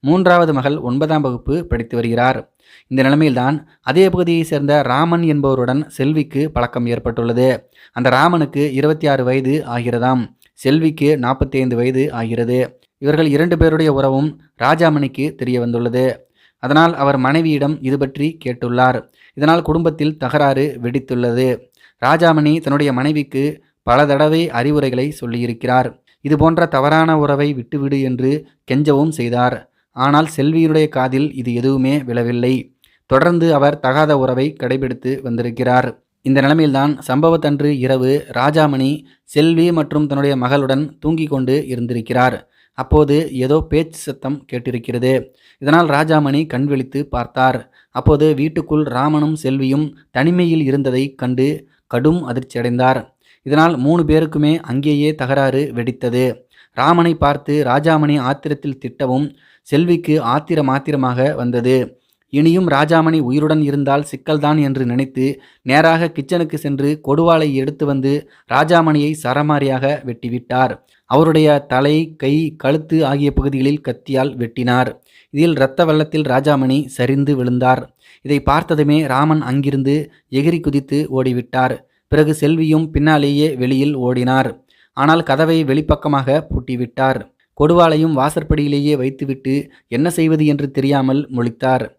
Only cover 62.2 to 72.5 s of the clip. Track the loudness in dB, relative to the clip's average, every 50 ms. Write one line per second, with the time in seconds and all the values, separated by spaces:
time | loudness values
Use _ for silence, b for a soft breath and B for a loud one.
62.2 | _ _ -2 2 4 4 4 4 2 2 2 2 2 2 2 2 2 2 0 0
63.2 | 0 0 0 0 0 0 0 0 0 0 -2 -2 0 0 0 -2 -2 -4 -12 -14
64.2 | _ -4 -2 0 2 2 2 2 2 0 0 -2 -2 -2 0 -2 -2 -4 -2 -2
65.2 | -2 -2 -2 b b b b b b 0 2 4 4 4 4 2 0 -2 -4 -6
66.2 | -8 -4 -2 -2 -2 -2 -4 -6 -4 -4 -4 -2 0 -2 -2 -4 -2 -2 0 2
67.2 | 4 4 4 4 2 0 -2 -2 -2 -4 -4 -4 -2 -2 -2 0 0 0 0 -2
68.2 | -4 b b b b b 0 0 2 4 4 4 4 4 2 2 0 0 -4 -4
69.2 | -4 -4 -2 -2 0 0 0 0 0 0 -2 -2 -2 -2 -4 -4 -6 -10 -12 -8
70.2 | -8 -6 -6 -6 -6 _ -2 0 0 0 -2 -6 _ _ _ _ _ _ 2 4
71.2 | 4 4 4 4 4 4 4 2 0 -2 -2 0 2 2 2 0 0 -2 -8 _
72.2 | -2 0 0 0 -2 -2